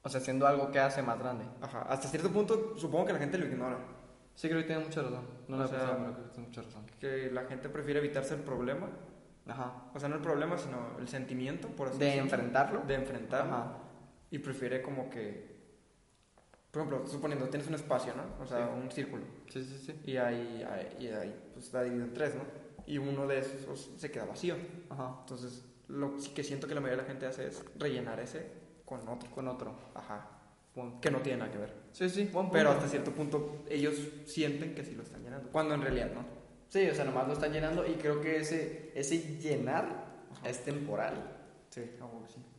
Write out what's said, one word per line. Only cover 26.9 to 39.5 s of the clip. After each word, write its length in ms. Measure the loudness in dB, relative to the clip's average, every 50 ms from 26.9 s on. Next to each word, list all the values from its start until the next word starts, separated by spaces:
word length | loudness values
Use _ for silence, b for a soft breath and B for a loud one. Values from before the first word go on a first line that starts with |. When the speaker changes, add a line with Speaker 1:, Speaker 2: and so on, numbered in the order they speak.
| 0 0
Speaker 2:
de 60 | 0 -4
la 0 |
gente 140 | -6 -4 -4
hace 200 | -4 -4 -4 -6
es 180 | -6 -6 -8 -12 -12 -8 -2
rellenar 420 | -2 0 0 0 -2 -2 -4 -4
ese 300 | -4 -6 -6 -8 -8 -8 -12 -16 -18 -20 -20 -20 -12
con 240 | -10 -10 -8 -6 -6
otro. 220 | -6 -8 -8 -8
Speaker 1:
Con 180 | -6 -4 -4 -4
otro. 260 | -4 -4 -6 -8 -8 -10 -14 -12 -12
Speaker 2:
Ajá. 340 | -12 -8 -8 -8 -8 -8 -12 -18 -20 -20 -20 -20 _ -20 -12 -10
Speaker 1:
Con 260 | -8 -8 -8 -8 0
Speaker 2:
Que 100 | 2 2
no 100 | 2 2
tiene 180 | 2 0 0 0
nada 120 | -2 -4
que 60 | -4 -4
ver. 140 | -6 -6 -8 -14 -16 -18
Speaker 1:
Sí, 180 | -2 0 0 2
sí, 140 | 4 2 0 4
buen 180 | 4 2 2 6
Speaker 2:
Pero 180 | 8 10 10 10
Speaker 1:
punto. 80 | 8 8 6
Speaker 2:
hasta 60 | 2
cierto 200 | 2 2 0 0
punto 520 | 0 0 0 2 2 2 0 0 -4 -8 -4 0
ellos 240 | 2 4 4 4 4 2 -2 -6 -8 -10 -12
sienten 480 | -4 0 2 2 2 2 0 -2 -4 -4
que 100 | -6 -8
sí 100 | -8 -8
lo 80 | -10 -10
están 180 | -10 -12 -12
llenando, 260 | -10 -8 -8 -8 -8 2
cuando 240 | 2 4 4 4 2
en 60 | 2
realidad 280 | 4 4 4 2 2 0 -2
no. 100 | -4 -6 -8 -10 -14 -16 -18 -20 -20 -18 2
Speaker 1:
Sí, 180 | 6 6 6 6
o 40 | 6
sea, 100 | 4 2
nomás 200 | 2 4 2 4 2
lo 40 |
están 200 | 2 2 2 2
llenando 340 | 2 2 2 2 4 2 4
y 80 | 2 2
creo 260 | 2 4 4 4 4
que 180 | 4 4 4 4
ese, 540 | 4 2 2 2 0 0 -4 -6 -10 -6 -4
ese 440 | -2 2 2 2 2 2 -2 -6 -2
llenar 840 | 0 2